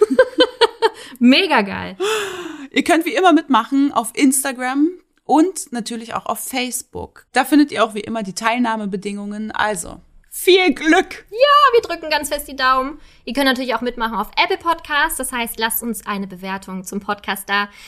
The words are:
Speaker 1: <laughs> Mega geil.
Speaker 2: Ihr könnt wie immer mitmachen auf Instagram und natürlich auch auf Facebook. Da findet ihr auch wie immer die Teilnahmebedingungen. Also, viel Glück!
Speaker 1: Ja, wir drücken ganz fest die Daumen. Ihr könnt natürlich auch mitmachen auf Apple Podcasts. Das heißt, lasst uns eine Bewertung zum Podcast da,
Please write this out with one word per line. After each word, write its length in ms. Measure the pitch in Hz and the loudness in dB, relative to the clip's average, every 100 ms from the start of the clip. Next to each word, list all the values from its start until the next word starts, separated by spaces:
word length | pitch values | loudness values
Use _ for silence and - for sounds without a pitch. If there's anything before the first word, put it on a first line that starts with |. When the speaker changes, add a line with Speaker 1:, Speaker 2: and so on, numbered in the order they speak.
| 427 262 508 - 508 - | 2 4 2 4 0 2
Speaker 1:
<laughs> 640 | 453 - 453 - - 262 | 0 2 -2 -2 -10 2
Mega 440 | 240 285 381 262 | 6 6 4 2
geil. 340 | 196 190 180 190 392 440 392 359 339 302 269 | 0 -4 -10 -6 -4 -4 -6 -10 -12 -14 -6
Speaker 2:
Ihr 120 | - | -2
könnt 200 | - 302 | 2 2
wie 100 | 330 | 2
immer 180 | 285 370 | 2 4
mitmachen 600 | 320 330 240 233 277 277 | 4 4 0 2 0 2
auf 180 | - 220 | 0 -4
Instagram 760 | - 262 269 277 247 254 269 311 359 _ _ | 2 2 2 -2 -6 -4 0 0 -2 _ _
und 460 | - 294 370 - - | 0 2 2 0 -8
natürlich 420 | 240 233 233 226 | -8 -8 -10 -8
auch 120 | - - | -8 -6
auf 140 | 214 | -8
Facebook. 840 | - 262 247 - - - 82 - _ | -6 -6 -6 -6 -10 -12 -14 -16 _
Da 120 | 247 | -2
findet 260 | 269 294 294 | 2 4 4
ihr 120 | - | 2
auch 100 | 220 | -2
wie 60 | 208 | -2
immer 220 | - 226 | -8 -8
die 120 | 202 | -8
Teilnahmebedingungen. 1160 | 180 226 240 233 220 202 196 202 202 202 208 214 | -4 -2 0 0 -2 -4 -6 -8 -10 -10 -10 -8
Also, 500 | - 214 196 - - _ _ _ | -2 -2 -2 -8 -16 _ _ _
viel 420 | - - 370 370 | -2 4 4 4
Glück! 520 | - 302 339 370 - - | 2 2 2 2 -6 -12
Speaker 1:
Ja, 420 | 427 587 571 554 | 2 6 6 6
wir 60 | 466 | 4
drücken 280 | - 339 320 | 2 -4 -2
ganz 180 | 302 285 | -4 -2
fest 180 | 294 294 | -6 -8
die 60 | 277 | -2
Daumen. 440 | 262 262 262 311 - _ | 2 2 0 -8 -18 _
Ihr 80 | - | -6
könnt 120 | 240 269 | 0 2
natürlich 280 | 254 254 | 2 0
auch 60 | 226 | -4
mitmachen 340 | 240 247 226 220 | -4 -4 -4 -4
auf 140 | - - | -4 -2
Apple 160 | 349 381 | 0 0
Podcasts. 600 | 339 330 - 294 311 320 | -2 -4 -2 -2 -2 -2
Das 140 | 262 | -6
heißt, 260 | 247 233 - | -6 -8 -4
lasst 240 | 226 - | -4 -4
uns 240 | 233 220 - | -6 -8 -8
eine 200 | 202 196 | -8 -10
Bewertung 580 | 185 190 190 190 185 | -12 -10 -10 -10 -12
zum 160 | 180 196 | -10 -8
Podcast 480 | 196 208 - 196 - | -6 -6 -6 -8 -4
da, 200 | 202 202 - | -2 -4 -8